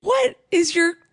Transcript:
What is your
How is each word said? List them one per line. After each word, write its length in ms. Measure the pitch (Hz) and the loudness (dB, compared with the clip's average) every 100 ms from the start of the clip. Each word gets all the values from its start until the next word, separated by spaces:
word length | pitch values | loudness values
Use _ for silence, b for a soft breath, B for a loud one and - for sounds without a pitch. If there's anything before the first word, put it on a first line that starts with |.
What 340 | - 539 508 - _ | 0 0 0 -4 _
is 240 | 359 330 | 0 0
your 200 | 339 339 339 _ | 0 -2 -2 _